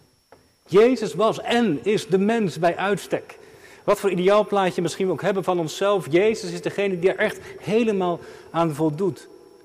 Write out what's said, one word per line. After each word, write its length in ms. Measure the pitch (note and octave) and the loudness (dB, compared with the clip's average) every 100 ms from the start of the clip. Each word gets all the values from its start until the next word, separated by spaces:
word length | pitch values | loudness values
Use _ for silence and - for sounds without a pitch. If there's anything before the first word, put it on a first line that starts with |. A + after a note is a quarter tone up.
| _ _ _ - _ _ - | _ _ _ -20 _ _ 2
Jezus 480 | F#3 A#3 C4 G3+ | 6 6 4 -2
was 260 | E3 G#3+ D3 | 0 0 0
en 440 | - A#3+ A3+ C#3+ | -2 0 2 0
is 240 | G3 G#3+ - | 0 -2 0
de 100 | F#3+ | 0
mens 400 | G3+ A#3 G3+ D3+ | 2 2 0 0
bij 180 | E3+ E3+ | 0 0
uitstek. 640 | F#3 G3+ - D#3 - - - - - - | -2 -2 -4 -6 -6 -20 -20 -20 -20 -8
Wat 160 | - G3+ | -2 0
voor 100 | G3 | 0
ideaalplaatje 720 | F3+ F3+ G#3 G#3 G3+ F#3+ F3+ | 2 4 4 2 0 0 0
misschien 240 | E3+ - F#3+ | -4 -2 -2
we 60 | |
ook 100 | D3 | -2
hebben 220 | E3+ G3 | -2 -2
van 140 | F#3 F3+ | 0 -2
onszelf, 480 | D#3+ - G3 G3+ C3+ | -2 -2 0 0 2
Jezus 400 | E3 G#3+ A3 F3+ | 2 2 0 -6
is 120 | E3+ | -8
degene 360 | E3+ F3+ G3+ F3+ | -8 -4 -4 0
die 140 | F#3+ | 0
er 60 | F#3+ | 0
echt 200 | G#3 - - - | -4 -4 -16 -14
helemaal 600 | - G#3+ A3+ G3 F3+ E3 - - - | -2 0 0 0 -2 -4 -8 -20 -8
aan 240 | D#3+ E3 | -2 -2
voldoet. 540 | D3 D#3+ D3 F#3+ C3+ - - - - | 0 -2 0 -4 -4 -14 -20 -20 -20